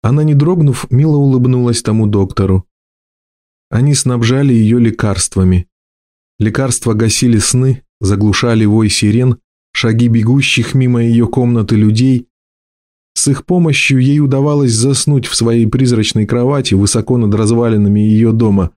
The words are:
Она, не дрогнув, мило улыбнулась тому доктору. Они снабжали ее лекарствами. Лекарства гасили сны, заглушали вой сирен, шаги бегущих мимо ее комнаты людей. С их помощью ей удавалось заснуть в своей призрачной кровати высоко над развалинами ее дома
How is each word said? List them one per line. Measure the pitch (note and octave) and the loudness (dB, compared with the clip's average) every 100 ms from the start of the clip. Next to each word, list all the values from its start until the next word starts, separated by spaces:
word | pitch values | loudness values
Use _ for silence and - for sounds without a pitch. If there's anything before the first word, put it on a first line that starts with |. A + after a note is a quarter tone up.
Она, | G#2+ C#3+ | -2 0
не | D#3 C#3+ | 0 0
дрогнув, | D#3 F3+ D3 B2 - | 0 2 0 -2 -2
мило | B2+ D#3 D3 | 0 2 2
улыбнулась | C#3 C3 B2 B2+ A#2+ A#2 | 2 2 0 0 0 -2
тому | - A2 G#2+ | -2 0 0
доктору. | G#2 G2 - F#2+ F#2 - _ _ _ _ _ _ _ _ _ _ | 0 -2 -2 0 -2 -4 _ _ _ _ _ _ _ _ _ _
Они | A2 C#3 C#3 | -2 0 0
снабжали | C3 B2 A#2 C3 C#3+ | -2 -2 -2 0 2
ее | A#2 G#2+ A#2+ | 2 2 2
лекарствами. | A#2 - G#2+ F2+ - G2 F#2 F2+ - _ _ _ _ _ _ _ | 0 0 -4 -4 -4 0 2 0 -2 _ _ _ _ _ _ _
Лекарства | G#2+ A#2 C3+ A#2+ A#2 | -4 -2 -4 -4 -2
гасили | G#2+ A2+ - B2+ A2 | 0 -2 0 0 0
сны, | - B2 C3 B2+ _ _ | 0 0 0 -2 _ _
заглушали | G2 G2+ G#2 G2 A#2+ A2+ G#2 | -4 0 0 0 0 0 2
вой | A2 G#2+ | 2 0
сирен, | - G#2 A2+ B2+ A#2 _ _ _ | 0 0 2 0 -2 _ _ _
шаги | - A#2 A2+ A#2+ | -4 -2 0 2
бегущих | A2+ A2 C#3 C3 - A2+ C3+ | 2 2 0 0 -2 -2 0
мимо | B2+ A#2+ | 0 0
ее | A#2 A#2 A#2 | 2 2 0
комнаты | C3 A#2+ A#2 G2+ A2 | 0 0 0 0 2
людей. | G#2+ A2 C3 B2+ - _ _ _ _ _ _ _ _ - | 2 2 0 0 -4 _ _ _ _ _ _ _ _ -6
С | - | -4
их | C3+ - | -4 -2
помощью | F3+ E3 C#3 - C3 | 0 2 0 0 2
ей | B2+ D3 | 2 2
удавалось | C#3+ C3+ D3 D3 C3 | 0 0 0 0 0
заснуть | A2 C3 C#3 - C#3+ - | 0 0 0 0 -2 -2
в | |
своей | - A#2 A#2 A#2 | -2 0 2 0
призрачной | B2+ C3 A#2 G#2 A2+ G#2 | 0 0 0 -2 -2 -2
кровати | A#2+ B2 C#3+ B2 F#2+ | -2 0 -2 0 0
высоко | G2+ A2+ G#2 B2 | 0 -2 -2 -2
над | G#2+ | 0
развалинами | G#2+ G#2+ A#2 A#2 A2 G2+ G#2 | 0 0 0 0 2 2 2
ее | G#2+ A2 A2+ | 2 2 2
дома | A2 A2 G2 F2+ | 2 2 0 -2